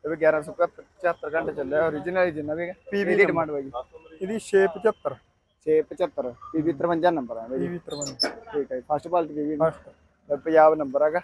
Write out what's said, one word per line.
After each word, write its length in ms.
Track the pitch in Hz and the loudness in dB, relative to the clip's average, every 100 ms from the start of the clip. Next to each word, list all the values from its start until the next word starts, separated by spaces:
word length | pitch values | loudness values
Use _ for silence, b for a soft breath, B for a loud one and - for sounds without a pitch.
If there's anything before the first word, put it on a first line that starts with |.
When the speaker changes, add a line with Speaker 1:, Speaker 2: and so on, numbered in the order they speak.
| 151 | -6
Speaker 1:
ਇਹ 40 | |
ਵੀ 60 | 160 | 2
ਗਿਆਰਾਂ 260 | 160 156 | 2 2
ਸੌ 120 | 151 156 170 - | -4 -2 -2 -2
ਚੁਹੱਤਰ 580 | - _ 175 170 156 160 | -20 _ -4 -4 -4 -4
ਘੰਟੇ 180 | 160 | -4
ਚੱਲਿਆ, 340 | 147 135 147 160 | -6 -2 0 0
origignal 440 | 151 151 185 180 | -2 -4 0 0
ਜਿੰਨਾ 220 | 151 147 | 0 -6
ਵੀ 80 | 156 | -6
ਹੈਗਾ। 120 | 170 185 - | -6 -10 -6
Speaker 2:
ਪੀ 120 | 202 | -4
ਵੀ 80 | 196 | 0
Speaker 1:
ਇਹਦੀ 40 | 208 | 4
Speaker 2:
ਨੰਬਰ। 120 | 196 | 4
Speaker 1:
ਡਿਮਾਂਡ 240 | 170 156 | 2 -2
ਬਾਈ 120 | 147 | -4
ਜੀ? 80 | 135 - - - - - | -8 -12 -14 -20 -20 -12
Speaker 2:
ਇਹਦੀ 180 | 190 220 | -8 -8
ਛੇ 280 | - 196 196 | 2 4 4
ਪਚੱਤਰ। 460 | 175 214 208 143 127 _ _ _ _ 156 | 2 -2 -2 -8 -8 _ _ _ _ 2
Speaker 1:
ਛੇ 160 | 156 | 2
ਪਚੱਤਰ, 520 | 151 147 170 - 127 120 - | 2 -4 -6 -4 -8 -10 -6
ਪੀ 80 | 160 | -2
ਵੀ 120 | 156 | -2
ਤਰਵੰਜਾ 360 | 139 170 165 175 | -2 -2 2 2
ਨੰਬਰ 280 | 165 123 113 | 0 -4 -10
ਹੈ 100 | 113 | -6
ਬਾਈ 120 | 131 | -6
ਜੀ। 80 | 175 | -4
Speaker 2:
ਪੀ 40 | |
ਵੀ 80 | 175 | -6
ਤਰਵੰਜਾ। 500 | - 147 143 135 - | -10 -10 -10 -4 -4
Speaker 1:
ਠੀਕ 420 | - - 151 135 | -4 -8 -6 -4
ਹੈ 60 | 127 | -8
ਜੀ, 60 | - | -4
ਫਸਟ 160 | 151 170 | -4 0
ਕੁਆਲਿਟੀ 260 | 175 160 | -2 -2
ਪੀ 100 | 147 | -4
ਵੀ। 120 | 147 151 | -4 0
Speaker 2:
ਫਸਟ। 340 | 160 - - _ _ _ _ | 0 -2 -20 _ _ _ _
Speaker 1:
ਇਹ 60 | 143 | -4
ਪੰਜਾਬ 360 | 160 160 156 | 4 8 8
ਨੰਬਰ 300 | 160 139 139 | 6 0 2
ਹੈਗਾ 160 | 151 170 | 2 0